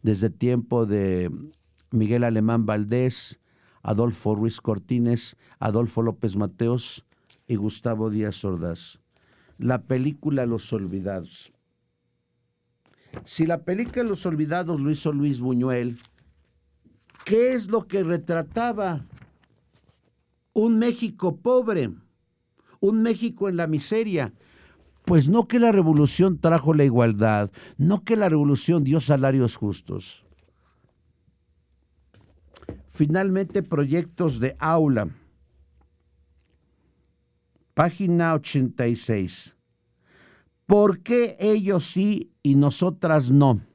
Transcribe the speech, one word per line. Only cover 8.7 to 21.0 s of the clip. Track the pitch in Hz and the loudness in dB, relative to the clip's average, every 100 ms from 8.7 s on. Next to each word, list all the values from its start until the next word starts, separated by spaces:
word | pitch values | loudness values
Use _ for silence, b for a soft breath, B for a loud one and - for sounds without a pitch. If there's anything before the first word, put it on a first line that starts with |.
| 82 - - _ b b b b b | -10 -14 -20 _ b b b b b
La | 120 127 | -4 -4
película | - 127 135 143 151 139 123 | -2 -2 -2 -4 -4 -2 -2
Los | 113 - | -4 -6
Olvidados. | 113 95 95 95 95 82 - - _ _ _ _ _ _ _ _ _ _ _ _ _ _ B B B - | -6 -6 -6 -6 -8 -10 -20 -20 _ _ _ _ _ _ _ _ _ _ _ _ _ _ B B B -16
Si | - 160 | -4 -2
la | 170 | -2
película | 165 185 240 240 | -4 -6 -4 -4
Los | 240 196 180 | -4 -4 -6
Olvidados | 156 151 170 165 156 | -4 -4 -4 -4 -4
lo | 139 | -2
hizo | 151 165 | -2 -2
Luis | 147 147 135 | -2 -2 -2
Buñuel, | 123 127 123 123 123 120 - _ _ _ _ _ _ _ _ _ _ _ - | -2 -2 0 -2 -4 -8 -18 _ _ _ _ _ _ _ _ _ _ _ 0
¿qué | 220 247 | 2 2
es | 254 196 | 0 -2
lo | 220 - | -4 -2
que | 196 | -4
retrataba? | 170 170 170 165 160 - 240 208 190 156 147 - - _ _ _ _ _ _ _ _ _ _ _ _ | -2 -2 -2 -4 -4 -4 -4 -4 -4 -6 -10 -20 -20 _ _ _ _ _ _ _ _ _ _ _ _
Un | - 220 220 | 0 2 2
México | 240 240 | 2 -2